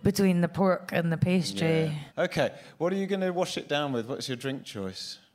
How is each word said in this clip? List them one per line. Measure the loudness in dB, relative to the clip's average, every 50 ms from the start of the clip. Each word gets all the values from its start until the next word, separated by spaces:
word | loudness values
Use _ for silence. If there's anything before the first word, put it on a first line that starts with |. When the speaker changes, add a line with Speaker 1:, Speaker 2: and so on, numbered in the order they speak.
| 2
Speaker 1:
Between | 2 2 4 4 4 6 4
the | 2 2
pork | 2 2 2 4 2 0 -2 -4
and | -2 0 0 0
the | 2
pastry. | 2 2 4 4 2 2 0 -2 0 2 2 2 2 2 0 -2 -6 -8 -10 -4
Speaker 2:
Yeah. | -2 -2
Okay, | -2 2 0 0 0 -2 -8 -18 -20 -8
what | _ -2 0 0
are |
you | 0 0
gonna | 0 0 0 0 0 0
wash | 0 -2 -2 -2
it | -8 -4
down | -2 -2 0 0 0 -2
with? | -2 -2
What's | -4 -6 -8 -4
your | -6 -6
drink | -4 -4 -6 -6 -6 -10
choice? | -10 -8 -6 -6 -6 -8 -10 -12 -14 -14 -16 _ _ _